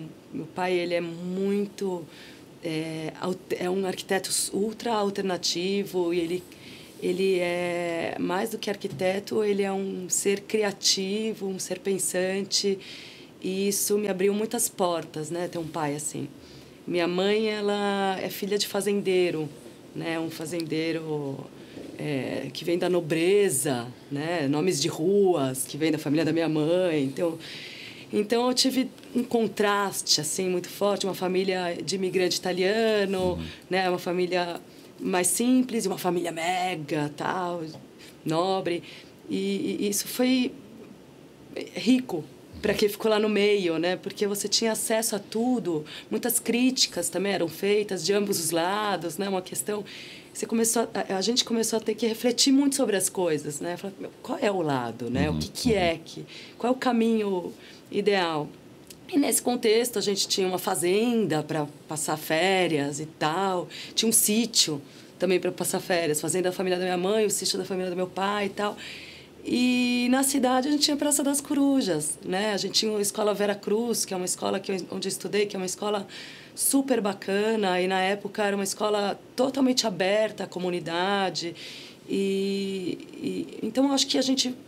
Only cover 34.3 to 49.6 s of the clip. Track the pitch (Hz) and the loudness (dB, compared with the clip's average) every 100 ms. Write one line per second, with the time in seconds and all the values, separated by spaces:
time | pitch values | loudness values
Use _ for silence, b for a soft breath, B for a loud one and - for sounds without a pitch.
34.3 | 180 175 165 - B B - - 185 180 | 0 0 -6 -12 B B -6 0 2 2
35.3 | - 240 254 254 226 196 175 185 175 170 | 2 4 6 4 0 0 0 0 0 -2
36.3 | 160 165 185 180 180 147 160 147 147 - | -2 -2 0 -2 -4 -4 -2 -2 -2 -2
37.3 | 180 180 175 160 147 - - B B 151 | -2 -2 -4 -8 -12 -18 -20 B B -2
38.3 | 160 185 190 175 170 B B B B - | 0 2 2 0 -4 B B B B -6
39.3 | 190 196 196 - 196 208 202 - - 254 | -2 0 0 -2 0 0 -2 -4 0 2
40.3 | 262 247 - - - - - - - - | 4 2 -4 -16 -20 -20 -20 -20 -20 -20
41.3 | - - - - - 180 254 254 170 - | -20 -16 -12 -10 -4 4 4 2 -6 -6
42.3 | - - - - 196 214 208 220 214 214 | -16 -20 -6 -2 2 2 2 2 4 4
43.3 | 208 208 208 175 160 175 180 190 - 202 | 4 4 4 2 2 0 0 -6 -2 -2
44.3 | 202 202 - 226 220 - 220 220 202 202 | 0 0 0 2 0 0 0 0 -4 -4
45.3 | 220 240 247 175 156 147 B B 220 240 | -2 2 2 0 -4 -4 B B -2 0
46.3 | 214 - 240 254 254 - - 170 180 196 | 0 0 4 4 4 0 0 -2 0 0
47.3 | 190 170 160 196 208 208 185 160 202 202 | 0 0 0 2 2 2 -2 2 2 2
48.3 | 175 156 170 170 208 208 185 170 156 202 | 0 2 2 2 0 0 0 -2 -4 -2
49.3 | 190 185 - | -2 -4 -6